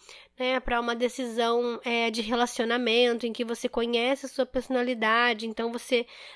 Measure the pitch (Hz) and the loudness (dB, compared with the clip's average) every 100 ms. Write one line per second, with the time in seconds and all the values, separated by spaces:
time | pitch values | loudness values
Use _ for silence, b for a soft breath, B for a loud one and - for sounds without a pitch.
0 | B B B - 254 262 247 240 240 233 | B B B -6 -2 0 0 0 0 0
1 | 240 254 240 226 233 240 240 233 247 233 | -2 -2 -4 0 2 2 0 -4 -2 0
2 | 233 226 214 240 - - 226 240 233 233 | 0 -2 0 0 0 0 0 0 2 4
3 | 247 233 233 220 233 233 247 240 240 233 | 4 2 -2 -4 -6 -4 -4 -2 0 2
4 | 247 269 262 - - 262 - 254 247 233 | 2 0 -2 -4 -2 -2 -2 0 0 0
5 | 220 233 240 214 226 220 233 233 - 240 | 4 4 4 2 -4 -4 -4 -4 0 0
6 | 247 B B | 0 B B